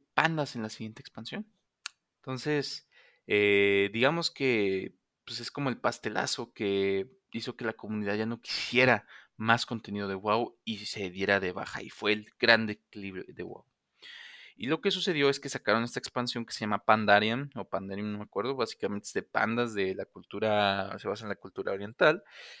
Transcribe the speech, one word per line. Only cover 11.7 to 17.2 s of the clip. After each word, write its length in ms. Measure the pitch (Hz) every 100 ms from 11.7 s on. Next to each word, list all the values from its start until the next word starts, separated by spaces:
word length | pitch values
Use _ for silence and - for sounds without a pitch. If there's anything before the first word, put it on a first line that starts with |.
| -
y 80 | -
fue 220 | - 104
el 180 | 107 107 _
gran 300 | 117 113 107
declive 560 | 101 _ 107 98 92 -
de 120 | -
WoW. 240 | 90 - _ _ _ _ - - - - - -
Y 100 | 123
lo 140 | 156
que 100 | 202
sucedió 380 | 180 185 156 139
es 100 | 135
que 80 | 139
sacaron 380 | - - 110 120
esta 140 | -
expansión 460 | - 123 123 120 113
que 60 |
se 80 | -
llama 240 | 107 101
Pandarium, 680 | - 110 104 104